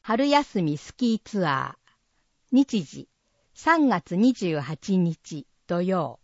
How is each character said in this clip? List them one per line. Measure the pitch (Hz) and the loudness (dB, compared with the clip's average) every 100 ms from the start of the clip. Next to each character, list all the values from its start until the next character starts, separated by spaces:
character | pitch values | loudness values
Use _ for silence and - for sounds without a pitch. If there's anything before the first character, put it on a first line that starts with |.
春 | - 226 285 | -2 0 4
休 | 285 190 214 | 2 2 -2
み | 165 147 | -2 -2
ス | - - | -8 -4
キ | 240 220 | -2 -2
ー | |
ツ | - 208 170 | -4 -4 -2
ア | 135 131 - _ _ _ _ _ _ _ | -2 -4 -12 _ _ _ _ _ _ _
ー。 | 254 | 2
日 | 277 226 | 2 0
時、 | 147 139 135 _ _ _ _ | -6 -14 -20 _ _ _ _
三 | _ - 330 285 | _ 0 2 4
月 | 185 - 175 | 2 -2 2
二 | 240 | 2
十 | 247 185 156 | 2 -2 -4
八 | 131 160 - 190 | -6 -10 -2 0
日 | 170 160 - 156 - _ _ | 0 -2 -10 -16 -16 _ _
土 | 175 | -4
曜 | 180 185 143 117 | -2 -2 -4 -8